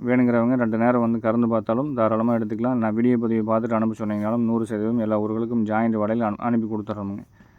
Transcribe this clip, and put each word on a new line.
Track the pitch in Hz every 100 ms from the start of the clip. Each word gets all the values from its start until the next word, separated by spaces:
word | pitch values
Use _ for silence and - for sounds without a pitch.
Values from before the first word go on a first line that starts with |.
வேணுங்கிறவங்க | 120 127 123 120 117 127
ரெண்டு | 117 110
நேரம் | 120 123
வந்து | 117 113
கறந்து | 113 117 117
பார்த்தாலும் | 113 104 113 151
தாராளமா | 123 110 110 117
எடுத்துக்கலாம். | 117 107 110 123 123
நான் | 110 110
வீடியோ | 123 120
பதிவை | 117 113 107
பார்த்துட்டு | 113 113 110
அனுப்ப | 110 107
சொன்னீங்கனாலும், | 107 104 107 120 113
நூறு | 113 110
சதவீதம் | 107 110 120
எல்லா | 110 107
ஊர்களுக்கும் | 107 110 117 120 107
ஜாயிண்ட் | 107 113 110
வலையில | 104 117 110
அனு-, | 98
அனுப்பி | 120 117 110
கொடுத்துட்றோமுங்க. | 107 104 104 101 101 - - -